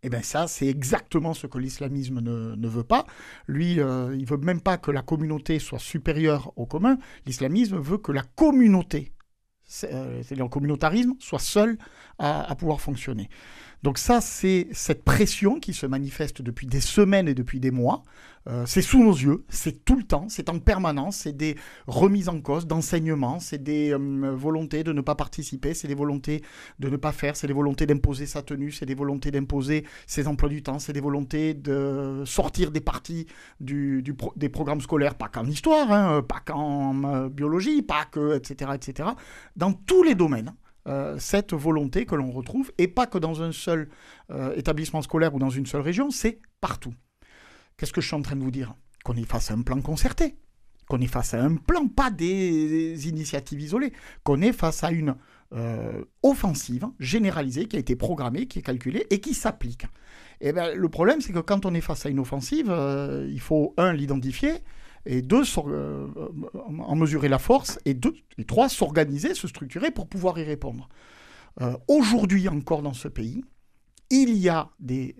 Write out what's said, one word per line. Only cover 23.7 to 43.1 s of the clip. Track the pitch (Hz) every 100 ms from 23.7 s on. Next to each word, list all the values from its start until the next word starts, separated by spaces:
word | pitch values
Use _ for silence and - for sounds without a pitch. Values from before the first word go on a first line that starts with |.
| 151 147
euh, | 143 139 139 135
volontés | 131 147 160 160 151
de | 160
ne | 151
pas | 135
participer, | 147 143 - 147 135 143
c'est | 165 147
des |
volontés | 143 147 143 131 151 151 - - -
de | 135
ne | 139
pas | 151
faire, | 147 143 147
c'est | 143
des |
volontés | 139 143 139 151
d'imposer | 147 147 135 143
sa | 151
tenue, | 139 143 143
c'est | 147 143
des |
volontés | 135 143 143 143
d'imposer | 139 139 143 131 151 147 - -
ses | - 143
emplois | 143 147
du | 147
temps, | 147 139
c'est | 147
des | 143
volontés | 143 143 135 151 156
de | 151 139 139 139 139 139 135
sortir | 135 - 113 - 170
des | 151
parties | - 143 - 170 160 - - _
du, | 131 143 139 135
du | 131
pro-, | 135 -
des | - 143
programmes | - 147 147
scolaires, | - 160 143
pas | - 110
qu'en | -
histoire, | 117 147 320 311 269
hein, | 208 190 151
pas | 127 -
qu'en, | - 156 151 143 135 135
euh, | 139 135 135
biologie, | 139 147 165 208 302
pas | - 147 151
que, | 151 147 147
et |
cetera, | 120 - 135
et | 139
cetera. | 120 135 160 254 - - - -
Dans | 180
tous | 190 - 370
les | 330
domaines, | 202 165 127 113 - - _ -
euh, | 139 143 147
cette | - 202 202
volonté | 160 147 156 143 - -
que |
l'on | 160 131
retrouve, | 123 123 254 269 -
et | 180
pas | 180
que | 240